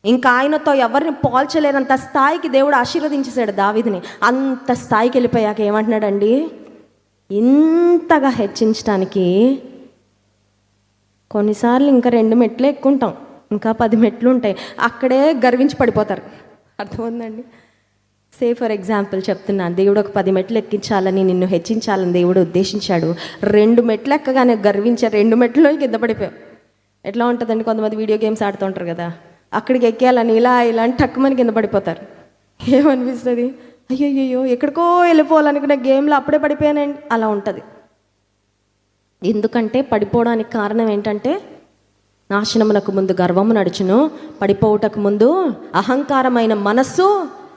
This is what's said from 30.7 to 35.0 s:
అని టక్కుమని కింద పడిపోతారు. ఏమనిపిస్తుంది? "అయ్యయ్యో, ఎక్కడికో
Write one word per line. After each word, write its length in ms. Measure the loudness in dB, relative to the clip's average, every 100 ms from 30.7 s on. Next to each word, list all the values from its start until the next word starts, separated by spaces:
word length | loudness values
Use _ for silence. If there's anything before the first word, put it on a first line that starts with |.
| 0
అని 100 | -2
టక్కుమని 440 | 0 -2 0 0 2
కింద 140 | 0
పడిపోతారు. 500 | 0 -2 -2 -4 -10 -14 -20 _ _ _ _ 2
ఏమనిపిస్తుంది? 840 | 4 4 0 -4 -6 -4 -2 -4 -6 -20 _ _
"అయ్యయ్యో, 540 | -2 -2 0 -2 -2
ఎక్కడికో 560 | -2 0 -2 0 2 4